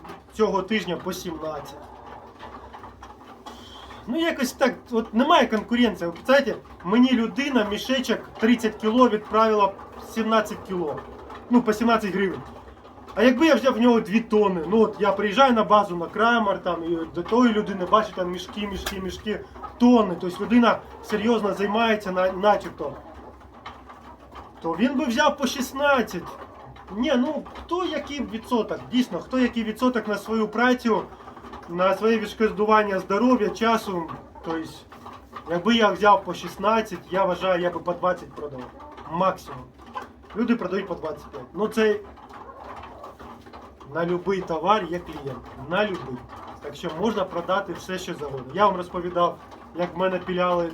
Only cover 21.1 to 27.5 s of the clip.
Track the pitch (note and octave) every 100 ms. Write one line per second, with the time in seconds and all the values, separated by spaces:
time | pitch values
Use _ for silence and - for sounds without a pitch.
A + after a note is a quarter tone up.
21.1 | G#3+ A3 A3+ G3+ F#3 G3+ G#3+ A3+ G#3+ F#3+
22.1 | F#3 F#3 F#3+ G#3 G3 F3 - D3 - -
23.1 | - - - - - - - - - -
24.1 | - - - - - E3 E3 C4 C4+ D4
25.1 | A#3 D4+ D4 C4 C#4 B3+ C4+ C#4+ C4 -
26.1 | F3 - - - - - - - G3 D4+
27.1 | B3 D4 C#4+ -